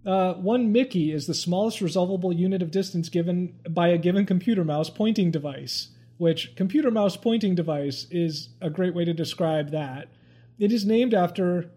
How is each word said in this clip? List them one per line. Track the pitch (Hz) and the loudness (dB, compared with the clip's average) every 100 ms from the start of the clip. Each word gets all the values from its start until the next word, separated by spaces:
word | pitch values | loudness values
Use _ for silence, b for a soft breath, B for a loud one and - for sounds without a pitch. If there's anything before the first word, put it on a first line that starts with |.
| 196 | 0
Uh, | 190 185 175 | 2 2 0
one | 190 247 226 | 0 2 4
Mickey | 226 262 185 156 | 4 4 2 0
is | 156 143 | 0 -4
the | |
smallest | 156 170 180 220 220 | -4 0 0 0 -2
resolvable | 180 185 180 190 185 | -2 0 0 0 -2
unit | 170 185 190 | 0 0 0
of | 170 | -2
distance | 185 190 175 165 | -2 -2 -4 -2
given | 175 170 180 180 - 170 | -2 0 -2 -4 -8 -6
by | 165 170 | 0 2
a | 170 | 4
given | 175 190 196 | 2 2 2
computer | 185 233 208 | 2 2 0
mouse | 160 147 160 | 0 -2 -4
pointing | - 214 220 180 | -2 0 2 0
device, | 160 147 135 135 - - b b - | 0 -6 -10 -10 -10 -10 b b 0
which | 170 160 - - | 0 0 -6 -4
computer | 190 285 285 | 0 2 2
mouse | 220 202 - | 2 0 0
pointing | 233 226 208 180 | -2 0 2 0
device | 165 147 143 127 - | 0 -2 -4 -6 -6
is | 175 170 143 - - | -2 -2 -4 -14 -8
a | 165 | -8
great | 147 185 | -2 -2
way | 170 170 | 0 -2
to | |
describe | 165 156 - 165 156 143 | -2 -4 -2 0 0 -2
that. | 156 139 139 147 b b b b - | -4 -6 -10 -14 b b b b -2
It | 208 | 0
is | 233 202 | 2 2
named | 226 254 | 2 4
after | 214 175 175 180 180 165 | 4 2 0 0 0 -4